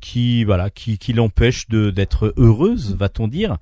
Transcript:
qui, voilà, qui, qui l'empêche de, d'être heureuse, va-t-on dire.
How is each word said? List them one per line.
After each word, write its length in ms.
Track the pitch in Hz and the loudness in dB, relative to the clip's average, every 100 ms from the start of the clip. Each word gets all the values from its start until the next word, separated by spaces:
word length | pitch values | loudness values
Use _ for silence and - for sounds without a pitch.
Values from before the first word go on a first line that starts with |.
qui, 420 | - 123 120 120 | -8 -2 0 2
voilà, 260 | 104 92 95 | 2 0 -2
qui, 280 | - - 107 | -8 -8 -6
qui 160 | - | -2
l'empêche 560 | 113 113 - 117 120 - | 0 0 2 2 0 -2
de, 200 | 113 104 | 0 0
d'être 440 | 95 98 - 107 - | 0 -2 0 -2 4
heureuse, 600 | 117 110 190 240 110 92 | 4 6 2 0 -4 -4
va-t-on 340 | 98 - 110 | -4 -4 -6
dire. 280 | 151 214 95 | -4 -4 -4